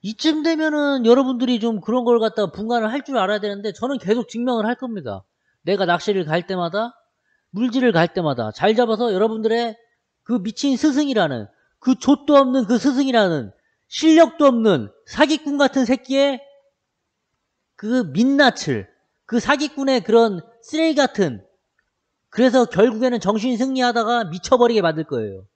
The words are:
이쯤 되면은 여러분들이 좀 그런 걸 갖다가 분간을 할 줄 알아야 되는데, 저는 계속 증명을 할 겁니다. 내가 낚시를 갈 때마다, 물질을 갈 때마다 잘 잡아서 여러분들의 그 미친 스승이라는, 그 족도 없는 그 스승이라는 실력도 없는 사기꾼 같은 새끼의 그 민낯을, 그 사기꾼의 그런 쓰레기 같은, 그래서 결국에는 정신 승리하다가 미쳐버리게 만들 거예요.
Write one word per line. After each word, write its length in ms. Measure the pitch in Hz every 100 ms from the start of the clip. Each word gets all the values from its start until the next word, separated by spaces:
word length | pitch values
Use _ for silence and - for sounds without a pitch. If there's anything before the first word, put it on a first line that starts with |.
이쯤 420 | 196 220 320 311
되면은 600 | 320 320 311 302 285 269
여러분들이 540 | 226 254 262 247 247 240
좀 220 | 233 214
그런 240 | 185 247
걸 160 | 240 233
갖다가 320 | 220 220 196
분간을 400 | - 220 240 214
할 100 | 269
줄 160 | 277 262
알아야 220 | 190 208
되는데, 320 | 208 202 208
저는 260 | - 247 269
계속 300 | 175 233 -
증명을 360 | 226 247 233
할 120 | 214 240
겁니다. 480 | 254 208 127 95 _ _ _ _
내가 240 | 156 196 180
낚시를 380 | 175 - 190
갈 220 | 156 165 175
때마다, 480 | 185 170 196 233 _ _ _ _ _ _
물질을 400 | 185 247 247 247
갈 240 | 170 170
때마다 380 | 185 160 120 107
잘 240 | - 196 226
잡아서 360 | 240 220 240
여러분들의 640 | 190 220 220 220 226 233 214 _ _ _ _
그 180 | - 233
미친 360 | 190 - 277 254
스승이라는, 720 | 311 269 285 220 160 123 98 _ _ _
그 180 | 254 262
족도 380 | - 285 - 285
없는 300 | 262 262 202
그 120 | 240
스승이라는 800 | 277 254 269 240 190 156 104 _ _ _ _
실력도 580 | - 320 320 330 - 285
없는 440 | 240 220 156 101 _ _
사기꾼 520 | - 285 311 285 285
같은 260 | 269 269
새끼의 560 | 233 254 - 269 277 262 - _ _ _ _ _ _ _ _ _ _ _ _
그 360 | _ 214 254 180
민낯을, 760 | 139 254 277 269 - - 117 95 _ _ _
그 160 | - 233
사기꾼의 640 | 214 285 302 - 269 262
그런 380 | - 233 233 180 - _
쓰레기 320 | - 311 320
같은, 500 | 294 269 - 170 104 _ _ _ _ _ _ _ _ _
그래서 360 | - 254 254 -
결국에는 540 | 160 233 220 254 240
정신 360 | 180 214 240 226
승리하다가 680 | 262 262 247 233 220 240
미쳐버리게 580 | 196 180 - 254 240 220
만들 220 | 170 156
거예요. 420 | 156 127 104 95 98